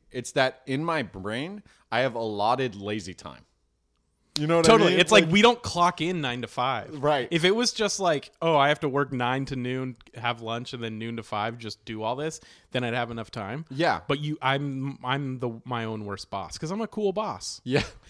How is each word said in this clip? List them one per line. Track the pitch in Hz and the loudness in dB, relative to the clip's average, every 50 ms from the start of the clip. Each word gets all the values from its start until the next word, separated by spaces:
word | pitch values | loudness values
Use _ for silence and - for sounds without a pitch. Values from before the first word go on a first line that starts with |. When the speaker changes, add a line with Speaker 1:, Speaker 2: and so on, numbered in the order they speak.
| _ _ | _ _
Speaker 1:
It's | - 127 120 - - | -10 -10 -10 -2 0
that | 147 131 131 - - _ | 2 2 2 0 -4 _
in | - 131 139 156 | -4 -4 -2 -2
my | 170 165 156 127 | 0 -2 -2 -2
brain, | 98 - 98 92 101 110 120 143 180 202 208 - - _ _ _ _ | -4 -8 -8 -6 -6 -6 -6 -6 -8 -10 -14 -16 -20 _ _ _ _
I | 113 117 | 0 0
have | 131 131 113 | 0 0 0
allotted | 120 117 110 107 101 101 110 127 127 131 127 95 | -2 -4 -4 -2 0 2 2 2 2 0 -4 -4
lazy | 101 98 101 104 110 87 92 90 | -6 -6 -6 -6 -6 -6 -10 -12
time. | - - 82 64 60 - _ _ _ _ _ _ _ _ _ _ _ _ _ _ _ _ _ _ - | -14 -16 -16 -18 -18 -20 _ _ _ _ _ _ _ _ _ _ _ _ _ _ _ _ _ _ -2
You | 147 | 0
know | 156 170 | 2 4
what | 170 160 | 6 8
Speaker 2:
Totally. | 160 - - 208 | 8 8 8 8
Speaker 1:
I | 175 180 | 6 6
mean? | 180 | 4
Speaker 2:
It's | 180 - | 6 6
like, | 220 208 170 | 6 6 6
Speaker 1:
Like | 160 165 | 6 6
Speaker 2:
we | 208 214 | 8 8
don't | 240 240 233 | 8 6 4
clock | - - - 175 175 175 - - | -2 -4 2 4 4 4 4 2
in | 156 170 185 175 | -2 -2 -2 -2
nine | 147 127 120 127 | -2 -2 -4 -4
to | 117 | -6
five. | 107 - - 123 131 131 113 101 - 151 147 131 | -6 -2 -2 0 0 0 -2 -4 -8 -6 -2 2
Speaker 1:
Right. | 147 151 139 123 - | 2 2 2 0 0
Speaker 2:
If | 170 165 156 | 0 2 4
it | 180 202 | 4 4
was | 226 247 226 | 4 2 0
just | - - 220 202 - - | 0 0 -2 -2 0 0
like, | 196 175 156 143 - - - _ | 0 0 0 0 -2 -8 -8 _
"Oh, | 165 165 156 | 0 4 4
I | 147 139 143 | 6 6 4
have | 151 147 | 4 2
to | - 147 | 0 0
work | 127 143 143 127 135 | 0 0 0 0 -2
nine | 123 123 120 127 135 135 | -2 0 0 0 -2 -2
to | 127 143 | -4 -6
noon, | 131 123 123 127 131 131 131 123 - - - - | -6 -4 -4 -4 -4 -6 -8 -10 -12 -18 -18 -14
have | 120 113 120 120 113 | -6 -4 -4 -4 -4
lunch, | 117 113 113 120 123 - - | -4 -6 -6 -6 -6 -8 -10
and | 127 117 | -8 -8
then | 113 110 | -8 -6
noon | 110 113 117 117 | -8 -8 -8 -8
to | 117 107 | -8 -8
five, | - - 104 104 113 117 120 | -6 -4 -2 -2 -2 -4 -6
just | 117 107 - - _ | -10 -12 -12 -12 _
do | - 110 107 | -10 -8 -6
all | 110 110 123 | -4 -4 -4
this," | 131 151 160 156 - - - - - _ _ | -4 -4 -6 -8 -10 -16 -20 -20 -20 _ _
then | - 131 123 | -4 -2 -2
I'd | 120 113 | 0 0
have | 127 120 113 | -2 -2 -4
enough | 117 117 113 - | -6 -8 -10 -10
time. | - 123 104 95 117 147 160 - | -10 -8 -8 -6 -8 -8 -10 -10
Speaker 1:
Yeah. | 139 135 165 160 110 82 - | -4 0 2 2 2 0 -2
Speaker 2:
But | - - 156 | -4 -4 -2
you, | 147 151 151 - | -2 -4 -6 0
I'm, | 131 131 135 139 143 143 135 135 131 139 135 - - | 0 0 0 2 0 -4 -4 -4 -4 -6 -6 -6 -4
I'm | 127 131 139 143 131 131 | -2 -2 -2 -2 -4 -4
the, | 127 123 120 113 117 - | -4 -4 -6 -6 -8 -8
my | 131 123 117 113 | -6 -4 -4 -4
own | 110 110 107 104 | -4 -4 -6 -6
worst | 101 101 95 - - | -6 -8 -8 -8 -8
boss, | - 98 92 - - | -8 -6 -6 -8 -8
'cause | - - 156 | -8 -8 -6
I'm | 190 208 | -4 -6
a | 226 | -6
cool | 208 - 214 214 196 185 | -6 -4 -2 -2 -2 0
boss. | 202 220 196 120 92 - - - - - | -2 -4 -4 -6 -6 -8 -10 -12 -10 -4
Speaker 1:
Yeah. | 123 127 143 - | 0 0 0 0
<laughs> | - - - - - | -2 -6 -16 -18 -6